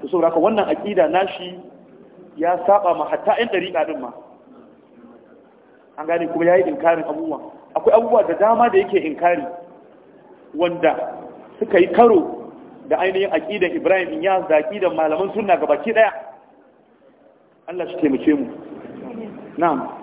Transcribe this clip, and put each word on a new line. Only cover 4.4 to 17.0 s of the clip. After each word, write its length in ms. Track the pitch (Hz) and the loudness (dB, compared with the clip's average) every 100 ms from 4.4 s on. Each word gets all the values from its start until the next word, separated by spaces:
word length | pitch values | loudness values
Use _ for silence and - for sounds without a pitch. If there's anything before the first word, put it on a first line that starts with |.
| - - - - _ - - - - - _ _ _ _ _ - | -20 -20 -20 -20 _ -20 -20 -20 -20 -20 _ _ _ _ _ -12
An 80 | 156 | -2
gane 220 | 170 165 | -2 -2
kuma 160 | 156 | 0
yayi 180 | 170 180 165 | 4 4 4
inkarin 360 | 143 160 165 | 0 2 2
abubuwa. 360 | 151 151 160 143 - - - | -2 -6 -6 -8 -10 -20 -8
Akwai 200 | - 160 208 | -2 4 4
abubuwa 260 | 233 226 196 | 4 2 2
da 80 | |
dama 340 | 170 208 226 240 | 2 2 4 4
da 80 | 196 | 2
yake 200 | 196 190 | 2 0
inkari 440 | 156 139 175 170 143 - - - - - _ - - - - | -2 0 0 0 -4 -12 -18 -20 -20 -20 _ -20 -20 -20 -14
wanda 600 | 147 175 160 160 127 - - - - - - | -2 -2 2 0 0 -6 -10 -16 -20 -20 -8
suka 200 | 214 190 | 0 4
yi 100 | 185 | 4
karo 540 | 175 233 208 151 - - - - - - | 6 6 6 2 -8 -14 -20 -20 -20 -4
da 80 | 156 | -2
ainihin 340 | 185 190 196 | 0 0 -2
aqidan 420 | 160 156 208 175 | -2 -4 -4 -2
Ibrahim 380 | 165 160 190 170 | -2 0 0 0
Inyas 340 | 160 180 190 185 | -4 0 0 2
da 80 | 156 | 0
aqidan 320 | 156 208 185 | 0 -2 -2
malaman 380 | 160 160 156 196 | 0 -2 0 -2
sunna 220 | 202 202 175 | -4 0 0
gabaki 360 | 151 147 226 | 2 0 0
daya. 200 | 220 214 - - - _ _ _ _ _ _ | 2 2 0 -16 -20 _ _ _ _ _ _